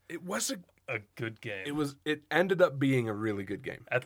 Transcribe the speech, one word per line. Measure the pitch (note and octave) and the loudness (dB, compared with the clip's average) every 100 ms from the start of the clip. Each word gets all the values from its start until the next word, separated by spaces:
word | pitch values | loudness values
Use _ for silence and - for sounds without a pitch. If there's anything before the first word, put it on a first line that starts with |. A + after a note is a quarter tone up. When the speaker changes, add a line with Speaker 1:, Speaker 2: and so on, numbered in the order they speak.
| - | -14
Speaker 1:
It | E3+ | -12
was | F3+ G#3 A3+ | -6 -4 -4
a | A#3 - _ - | -6 -12 _ -8
Speaker 2:
a | A#2 G2+ - | -8 -8 -8
good | A2+ A2 | -8 -8
game. | A2+ G2+ A#2+ | -10 -8 -6
Speaker 1:
It | |
was, | D3 C#3+ C#3 | -2 -2 -4
it | D3+ D3+ - | -4 -4 0
ended | D#3 F#3 F#3 | 2 2 6
up | F3 C#3 | 4 6
being | C3+ C3 A2+ | 4 4 2
a | |
really | G#2 A2 G2+ G2 | 0 -2 -2 -4
good | G2 | -6
game. | E2+ - - | -6 -10 -2
Speaker 2:
At | B2+ | -2